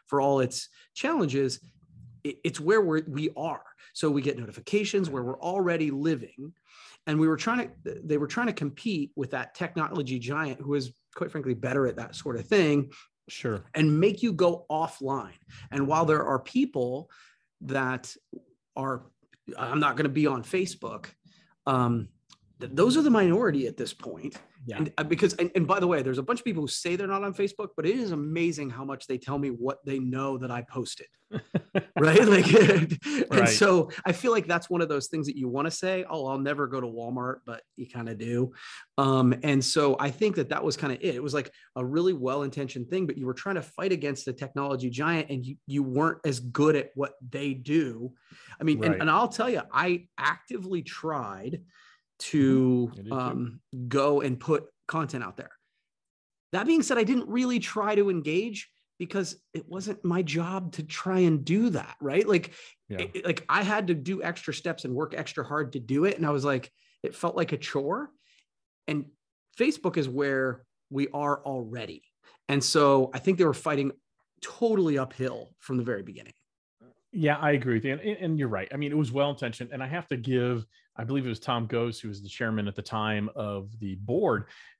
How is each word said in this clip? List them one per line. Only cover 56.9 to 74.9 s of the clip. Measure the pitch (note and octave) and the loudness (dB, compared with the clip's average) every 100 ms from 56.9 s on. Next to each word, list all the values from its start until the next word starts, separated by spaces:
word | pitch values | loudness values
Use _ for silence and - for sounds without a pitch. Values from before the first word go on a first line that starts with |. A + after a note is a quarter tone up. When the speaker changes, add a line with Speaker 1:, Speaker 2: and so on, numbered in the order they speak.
| A#3+ | 2
Speaker 1:
I | |
didn't | G#3+ B3 - | 4 2 0
really | A#3 B3 A#3+ | 0 0 0
try | - A3 G3+ | -2 -2 2
to | G#3 G3+ | 4 4
engage | F3 D3 E3+ A3+ G#3 - _ _ - | 2 0 0 -2 -6 -14 _ _ -10
because | F3 G3 F3+ - _ | -6 -4 -4 -8 _
it | E3 D#3+ | -12 -10
wasn't | F#3 G3 G#3 | -10 -8 -4
my | F3+ F3 | 0 0
job | E3 D#3 E3+ F#3+ F3 | 0 -2 -2 -4 -8
to | - | -8
try | D#3 - F#3 F#3 | -10 -6 0 4
and | F3 D3+ | 6 4
do | B2+ F#3+ A#3+ | 2 2 4
that, | D#3+ A2 B2+ | 0 -4 -6
right? | C#3+ D#3+ A3 | -2 2 4
Like, | F3+ - - - - - | 4 2 -14 -20 -20 -10
Speaker 2:
Yeah. | G2 | -8
Speaker 1:
it, | G2 | -6
it, | - | -6
like, | F3 - - | -4 -4 0
I | E3 | 0
had | G3 G#3+ F#3 | 2 0 0
to | |
do | E3 C3+ F#3+ | -2 -2 -4
extra | E3+ F3 - | -4 -6 -6
steps | - F3 D#3 | -6 -6 -6
and | C3 | -4
work | B2+ D#3 - | -4 -4 -6
extra | - - | -8 -6
hard | C3 D3 C3+ | -4 -4 -4
to | C3+ | -6
do | A2+ C#3 | -2 2
it. | F#3+ F3+ | 2 2
And | D#3 | 0
I | |
was | C#3+ | 2
like, | C#3+ C3 - _ _ _ | 2 0 -2 _ _ _
it | - | -8
felt | - E3+ | -4 -4
like | E3+ E3+ | -2 -2
a | D3 | -2
chore. | - C#3+ C#3 G#3+ C#4+ _ _ _ _ _ _ _ - | -4 -4 -2 -4 -6 _ _ _ _ _ _ _ -6
And | D3 C#3+ _ _ _ _ - | -4 -4 _ _ _ _ 0
Facebook | C4 D4 F#3 F3 | 2 2 0 0
is | C3+ | 0
where | B2+ C#3 C3+ C3 B2 _ _ - | 0 0 2 0 -2 _ _ -8
we | C#3 C#3 | -2 -2
are | D3 C#3+ C#3+ C#3 | 0 0 0 -2
already. | C3 A2 A#2+ G#2+ - _ _ _ _ - | -6 -6 -8 -10 -12 _ _ _ _ -2
And | C#3 | 0
so | B2+ D#3 C#3+ C3+ C3 | 2 6 8 8 4
I | B2+ | 0
think | F#3+ F3+ | 0 4
they | E3 | 4
were | |
fighting | C3 D#3+ C#3+ C#3 - _ _ _ _ | 2 -2 0 -2 -4 _ _ _ _
totally | - - A#3 G#3+ E3 | -14 -2 2 4 2